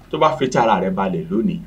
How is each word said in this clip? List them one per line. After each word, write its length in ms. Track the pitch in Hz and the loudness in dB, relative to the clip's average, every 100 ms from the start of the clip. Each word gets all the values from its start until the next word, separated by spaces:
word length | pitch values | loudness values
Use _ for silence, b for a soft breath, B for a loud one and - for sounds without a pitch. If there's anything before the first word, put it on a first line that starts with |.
| - | -8
tó 100 | 156 | 0
bá 120 | 156 - | 2 2
fi 80 | 131 | 0
tí 80 | 139 | 2
ara 220 | 113 95 | 2 2
rẹ 80 | 92 | 0
balẹ̀ 360 | 92 95 85 80 | -2 -2 -4 -4
lónìí 300 | 104 101 - | -2 -2 -4